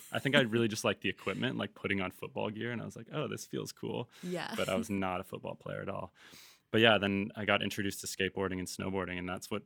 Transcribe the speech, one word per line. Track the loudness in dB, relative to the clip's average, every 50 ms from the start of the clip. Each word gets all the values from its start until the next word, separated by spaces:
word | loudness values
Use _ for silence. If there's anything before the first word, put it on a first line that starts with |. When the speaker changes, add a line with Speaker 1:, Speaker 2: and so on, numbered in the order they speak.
| -8 -6
Speaker 1:
I | -6 -2
think | 0 4 6
I | 6
really | 4 6 4 4 4 2
just | 2 2 2
liked | 0 0 2
the | 0 -2
equipment, | -4 -2 -4 -4 -2 0 -2 -2 -2 -2
like, | -4 -6 -6
putting | -6 -2 0 0 0
on | 0 -2
football | -4 -8 -12 -8 -6 -4 -4 -4
gear, | -4 -4 -6 -6 -4
and | -6
I | -6
was | -8 -10 -12
like, | -12 -8 -6
"Oh, | -4 -4 -4
this | -4 -6 -8
feels | -6 -6 -6 -6 -6
cool." | -10 -8 -8 -6 -4 -6 -6 -8 -12 -12
Speaker 2:
Yeah. | -8 -6 -6 -6 -6 -4 -2 -2
Speaker 1:
But | 0 0
I | 0
was | 0 0 0
not | -2 0 0 0 -2 -2
a | -4
football | -6 -10 -10 -8 -8 -10
player | -8 -8 -8 -6 -6
at | -6 -6
all, | -6 -6 -8 -8 -12 _ -20 -20 -20 -20 -20 -20 -20 _ _ _ 6
but | 8
yeah, | 10 10 10 8
then | 6 4 4 4 2 0 -4
I | -2 2
got | 2 2 4
introduced | 2 0 -2 -2 -2 -2 -4 -4
to | -6 -8
skateboarding | -2 -2 -2 0 0 0 -2 -2 -2 -4
and | -4 -6
snowboarding, | -6 -4 -4 -2 -2 -2 -2 -2 -4 -4
and | -4 -4
that's | -6 -6 -6 -6
what | -6 -8 -8